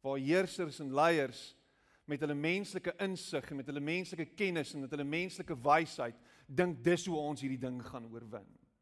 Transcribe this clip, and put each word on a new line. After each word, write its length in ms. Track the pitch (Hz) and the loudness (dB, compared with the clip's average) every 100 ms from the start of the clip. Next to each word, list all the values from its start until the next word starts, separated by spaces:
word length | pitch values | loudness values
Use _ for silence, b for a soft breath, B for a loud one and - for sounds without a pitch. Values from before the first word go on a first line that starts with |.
Waar 180 | 135 139 | -2 -2
heersers 640 | 135 180 190 - 170 135 | 4 4 4 -2 -6 -4
en 140 | 143 | -2
leiers 640 | 135 165 165 135 - - - b b b b - | 4 6 6 2 -4 -16 -20 b b b b -6
met 120 | 143 | -2
hulle 140 | 156 | 0
menslike 600 | 143 156 185 202 185 175 - | 0 2 2 0 -4 -4 -2
insig 460 | 196 185 - 151 - | -2 -2 -4 -4 -4
en 80 | 139 | -8
met 60 | 135 | -4
hulle 160 | 143 | -4
menslike 400 | 143 175 180 170 151 - | 0 0 -2 -6 -6 0
kennis 340 | 196 170 135 | 0 0 -2
en 60 | 147 | -6
met 100 | 135 | -6
hulle 140 | 147 | -4
menslike 520 | 143 156 185 - 147 143 | -2 -2 -2 -6 -8 -2
wysheid 560 | 120 156 165 - 120 117 b b b | 6 6 6 -4 -6 -6 b b b
dink 320 | 135 180 143 | 2 2 4
dis 200 | 120 175 190 | 4 4 2
hoe 80 | 160 | -2
ons 220 | 147 143 | -2 -2
hierdie 160 | 135 131 | -4 -2
ding 220 | 127 123 | -4 -6
gaan 220 | - 131 117 | -8 -10 -10
oorwin. 400 | 113 113 110 95 - _ _ | -12 -10 -12 -14 -20 _ _